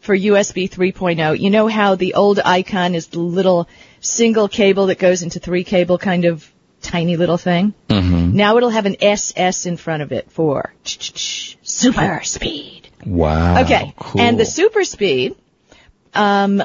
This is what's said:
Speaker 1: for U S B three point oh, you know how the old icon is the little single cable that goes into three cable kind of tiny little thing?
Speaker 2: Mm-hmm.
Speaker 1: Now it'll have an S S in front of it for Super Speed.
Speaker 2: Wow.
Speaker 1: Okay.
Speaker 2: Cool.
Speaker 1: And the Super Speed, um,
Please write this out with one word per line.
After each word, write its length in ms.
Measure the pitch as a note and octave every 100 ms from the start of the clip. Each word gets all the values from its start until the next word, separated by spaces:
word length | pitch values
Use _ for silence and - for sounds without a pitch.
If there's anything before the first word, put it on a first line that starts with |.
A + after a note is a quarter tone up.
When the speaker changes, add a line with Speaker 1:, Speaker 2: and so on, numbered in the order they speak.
Speaker 1:
for 120 | -
U 240 | G3 G3 G3+
S 140 | G#3
B 160 | - F#3+
three 240 | - F#3
point 280 | - F3+ E3+
oh, 120 | D#3
you 180 | D#3 G3
know 180 | G#3 G#3+
how 280 | G#3+ G3+ F#3+
the 180 | F#3
old 260 | - G3+ G3+
icon 540 | - F#3 F#3 G3 F3+
is 140 | F3 D#3+
the 100 | E3+
little 500 | E3+ F3 F#3+ F3 F3 - - _
single 460 | - - A#3 A3 G3+
cable 380 | - G3+ F#3+ G3
that 120 | F3
goes 240 | F3+ F3+
into 160 | F3 E3+
three 240 | E3+ F3+
cable 340 | F3+ F#3 F3 F3
kind 280 | G3+ F3+ E3+
of 220 | E3 - _ _ _
tiny 340 | - F3 E3+ E3+
little 220 | E3+ F3
thing? 340 | - F3 G3+ - _
Speaker 2:
Mm-hmm. 500 | G#2+ F2+ F2 E2+ A2+
Speaker 1:
Now 200 | G#3 A3+
it'll 120 | A#3+
have 160 | A3+ G3+
an 120 | F#3+
S 320 | G3+ G3+ - -
S 300 | F#3 F#3+ F3+
in 120 | E3+
front 260 | - D#3+
of 80 | C#3+
it 200 | A#2+ -
for 440 | - D#3+ C3 - _
Super 1400 | - - - - - - - - - - B3 G#3 G3 E3
Speed. 640 | - - - D4+ - - - _
Speaker 2:
Wow. 600 | - F2+ D#2 D#2 E2+ F2+
Speaker 1:
Okay. 320 | C4 A3+ C#3+ -
Speaker 2:
Cool. 240 | - G3+
Speaker 1:
And 180 | A#3+ A#3
the 60 | A3
Super 380 | - G4+ G#4+
Speed, 540 | F#4 - G3 C3 C3 G4 _ _ _ - _ _ _
um, 480 | - G#3 G3+ G3+ G3+